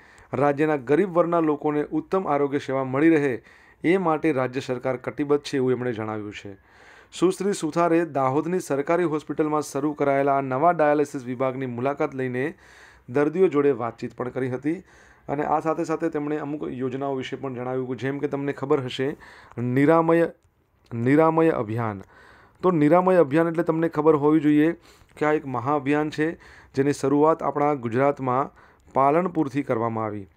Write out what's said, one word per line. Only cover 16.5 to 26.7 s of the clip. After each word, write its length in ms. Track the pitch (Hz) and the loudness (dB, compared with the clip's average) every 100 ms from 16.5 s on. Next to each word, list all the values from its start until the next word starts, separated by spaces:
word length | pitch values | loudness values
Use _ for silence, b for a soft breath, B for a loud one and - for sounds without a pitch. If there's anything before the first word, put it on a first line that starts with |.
| 147 147 | -8 -8
યોજનાઓ 460 | 131 131 131 139 135 | -6 -6 -4 -6 -6
વિશે 200 | 127 127 | -8 -8
પણ 180 | 135 | -8
જણાવ્યું, 440 | 120 123 131 127 127 | -8 -6 -6 -6 -6
જેમ 220 | 127 139 | -6 -4
કે 80 | 143 | -4
તમને 260 | 139 143 | -4 -6
ખબર 280 | 135 135 151 | -6 0 0
હશે 360 | 127 120 135 - B B B - | -2 -4 -6 -6 B B B -8
નિરામય, 720 | 120 127 143 165 165 165 170 - _ _ _ _ _ | -2 2 6 6 6 4 2 -4 _ _ _ _ _
નિરામય 560 | 117 117 147 160 160 165 | -4 2 6 6 4 2
અભિયાન. 520 | 127 107 110 117 101 92 B B B B B | 2 -4 -4 -4 -6 -12 B B B B B
તો 100 | 185 | 0
નિરામય 440 | 170 147 170 180 185 | 4 6 6 6 4
અભિયાન 320 | 147 151 165 | 4 4 2
એટલે 160 | 165 | 0
તમને 260 | 165 160 165 | -2 0 0
ખબર 260 | 156 151 156 | 2 4 4
હોવી 240 | 147 156 | 4 4
જોઈએ 360 | 147 147 156 170 b b b - | 4 4 2 0 b b b -4
કે 80 | 151 | 0
આ 60 | |
એક 140 | 151 139 | 0 -2
મહાઅભિયાન 640 | 127 120 147 131 147 151 | -6 -2 -2 0 -2 -2
છે, 220 | 147 156 175 B B B | -2 -4 -4 B B B